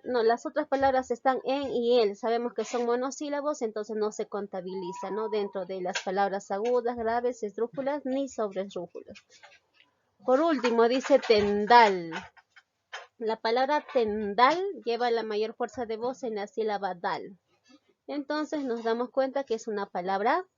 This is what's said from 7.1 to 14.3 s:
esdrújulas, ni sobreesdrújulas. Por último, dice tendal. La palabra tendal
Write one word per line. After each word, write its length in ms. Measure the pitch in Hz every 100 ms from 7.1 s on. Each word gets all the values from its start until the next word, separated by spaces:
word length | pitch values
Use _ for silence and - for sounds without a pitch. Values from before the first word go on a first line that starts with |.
| 233 240 247
esdrújulas, 600 | 208 202 233 262 269 294
ni 240 | 277 262 277
sobreesdrújulas. 880 | - 214 196 202 190 175 - - 202 - - - - _ _ _ _ _ _
Por 160 | - 262
último, 480 | 330 294 240 233 226
dice 300 | 262 254 269
tendal. 960 | - 214 202 208 208 240 226 190 170 165 - _ _ _ _ _ _ - - -
La 180 | 226 220
palabra 480 | 226 240 262 302 -
tendal 680 | 269 226 208 208